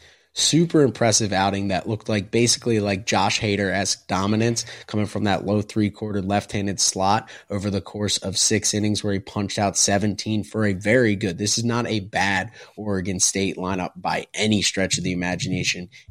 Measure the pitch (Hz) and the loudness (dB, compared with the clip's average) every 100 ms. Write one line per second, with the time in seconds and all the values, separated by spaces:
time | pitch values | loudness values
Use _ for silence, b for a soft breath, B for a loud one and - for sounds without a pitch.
0 | b b b - - 156 170 165 135 - | b b b -2 2 4 4 6 4 4
1 | 117 104 107 95 98 98 98 92 - 107 | 2 2 2 2 2 0 0 -2 -2 -6
2 | - 107 92 117 117 - 123 110 104 98 | -2 -2 0 2 2 2 2 0 2 -2
3 | 107 104 101 - 107 101 98 95 98 - | 0 2 2 2 0 0 0 0 -2 -4
4 | - 92 98 107 117 117 - B B 107 | -2 0 2 2 2 0 -6 B B -4
5 | 101 104 101 92 - 104 101 110 104 - | -2 -2 0 0 0 0 0 0 0 -2
6 | 107 101 92 101 - 110 101 95 - 95 | -6 -4 0 -2 -2 -4 -4 0 -2 2
7 | 95 110 - B B 101 101 98 - 104 | 2 2 0 B B -6 -4 -4 -6 -6
8 | 104 - 98 90 - 107 - 107 107 104 | -4 -2 -4 0 2 2 0 0 0 0
9 | 104 98 - 104 101 - 101 - - 101 | 0 -4 -4 -4 -4 0 0 2 2 2
10 | 104 92 - 107 98 107 107 92 104 123 | 2 -2 -2 -2 -2 -2 0 0 2 4
11 | 117 101 101 82 104 - 117 117 113 107 | 4 2 -2 -2 -2 0 0 0 0 -2
12 | 98 90 95 98 101 B B - 107 95 | -2 -2 0 0 -2 B B -10 -4 -2
13 | 92 92 - 95 95 - 90 92 90 90 | -2 0 0 2 -2 -2 -4 -4 -6 -6
14 | 87 82 - - 107 107 - - 92 - | -4 -4 -4 -2 2 2 2 0 -2 0
15 | 92 90 90 87 95 90 90 92 90 B | -2 -2 -2 -4 -2 -2 -2 -4 -8 B
16 | B | B